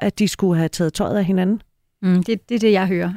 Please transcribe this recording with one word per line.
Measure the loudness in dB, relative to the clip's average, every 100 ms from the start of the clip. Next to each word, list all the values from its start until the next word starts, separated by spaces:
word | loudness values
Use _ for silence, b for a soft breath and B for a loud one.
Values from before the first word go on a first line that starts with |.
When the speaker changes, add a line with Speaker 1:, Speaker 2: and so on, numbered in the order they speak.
Speaker 1:
at | -4 -2
de | -2
skulle | 0 0 2
have | 0
taget | -2 -4
tøjet | -2 -2 -2
af | 0
hinanden? | 0 0 -2 -6 _ _ _
Speaker 2:
Mm, | 0 2
det, | 0 -4 -4
det | 0
er |
det, | 2
jeg | 2 2
hører. | 0 -2